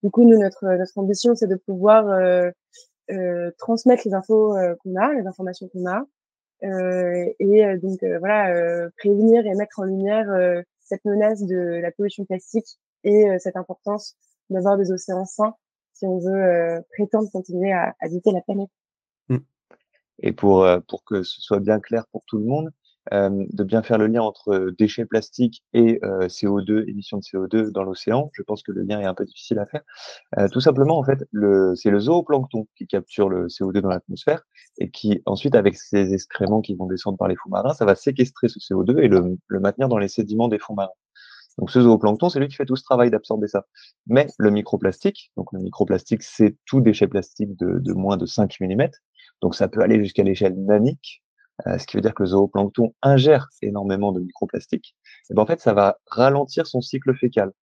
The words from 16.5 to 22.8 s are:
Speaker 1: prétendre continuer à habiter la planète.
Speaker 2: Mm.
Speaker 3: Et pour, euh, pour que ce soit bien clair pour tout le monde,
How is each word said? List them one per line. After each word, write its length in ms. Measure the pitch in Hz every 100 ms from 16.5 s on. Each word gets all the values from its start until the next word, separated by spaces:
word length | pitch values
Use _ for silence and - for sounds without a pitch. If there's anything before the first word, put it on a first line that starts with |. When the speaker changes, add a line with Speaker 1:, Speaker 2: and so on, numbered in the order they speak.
| 175 170 170 -
Speaker 1:
prétendre 400 | - 208 220 214
continuer 400 | 196 185 175 190
à 220 | 185 - -
habiter 300 | 165 175 214
la 120 | 185
planète. 260 | - 196 196 _ _ _ _ _ _
Speaker 2:
Mm. 80 | 127 - _ _ _ _ _ _ _
Speaker 3:
Et 100 | -
pour, 300 | - 101 95
euh, 160 | 92 90 -
pour 180 | 98
que 180 | _ 101
ce 180 | 90 -
soit 200 | - 101
bien 200 | 98 107
clair 240 | - 113 113
pour 100 | - _
tout 100 | 110
le 80 |
monde, 260 | 107 139 160 _